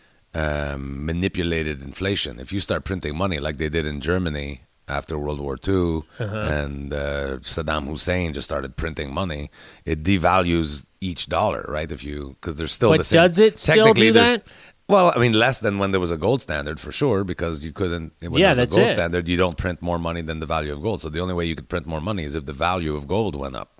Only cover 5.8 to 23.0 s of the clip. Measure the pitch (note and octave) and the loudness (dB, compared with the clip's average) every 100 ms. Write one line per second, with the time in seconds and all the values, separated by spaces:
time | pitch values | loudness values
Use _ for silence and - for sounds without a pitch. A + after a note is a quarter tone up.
5.8 | F2 D#2+ - - G#2+ G#2+ G#2+ D2+ C#2+ C#2+ | 2 0 -6 -8 -6 -4 -2 -2 -4 -6
6.8 | C#2+ C#2+ C#2+ C#2+ C#2 C2+ - - D#2 D2+ | -6 -4 -4 -4 -4 -6 -4 -4 -2 -4
7.8 | C#2+ D#2 - F2+ E2+ C#2+ - D2 C2+ - | -4 -4 -2 0 -2 -4 -4 -4 -6 -6
8.8 | E2 D2+ C#2+ C#2+ F#2+ D2 D2 - - - | -6 -6 -6 -4 -4 -6 -10 -14 -20 -12
9.8 | - D#2+ D#2+ G2 E2+ F#2 F2 E2+ D#2 D2 | -4 -2 2 4 6 4 4 2 2 -4
10.8 | - _ F#2+ D#2+ - E2 G2+ C2 - D2+ | -8 _ -8 -6 -2 0 0 -2 -4 -6
11.8 | D#2 D2 C#2 D2 C#2 C2+ - D2+ D#2+ - | -6 -8 -8 -8 -10 -10 -10 -6 -2 2
12.8 | A#2 D#3+ - E3 F3+ E3+ G#3+ G#3+ - E3+ | 4 4 6 6 6 6 4 4 4 6
13.8 | A3 A3 A3+ A3+ A#3 A#3+ - - - _ | 8 8 8 8 6 4 -2 -20 -20 _
14.8 | - G3+ F3+ B2 A#2+ A2 A#2+ B2+ G#2+ G2+ | 2 6 6 4 4 4 4 2 0 0
15.8 | G2 F#2+ F2 E2 F#2+ C3 - D2+ D2 D#2 | 0 2 0 0 0 0 -2 -4 -4 -8
16.8 | D2+ - D3 G2 G2 E2+ E2+ D#2 D#2+ D2+ | -8 -2 0 0 -2 -4 -4 -4 -8 -4
17.8 | F#2 E2+ D#2+ - E2+ B2+ F#3+ C3 B2 F2+ | -4 -4 -8 -10 -2 2 4 4 4 4
18.8 | A#3 A2 E2+ F2 E2+ F2 F2+ D#2+ F#2 E2+ | 4 2 0 0 0 2 2 0 -4 -4
19.8 | F2 E2+ E2 E2+ D#2+ D#2+ D#2 D#2+ D2+ D2 | -2 -2 -2 -4 -6 -6 -4 -2 -2 -4
20.8 | F#2 F#2 D#2+ D2+ F2+ F2 E2+ D#2 - F2+ | -4 -4 -4 -4 -2 -2 -2 -4 -6 -6
21.8 | D#2+ D#2+ E2+ G#2 D2+ D#2 C#2 C2+ E2+ F#2 | -4 -6 -4 -4 -4 -6 -8 -2 -2 0
22.8 | D#2 D2 | -2 -4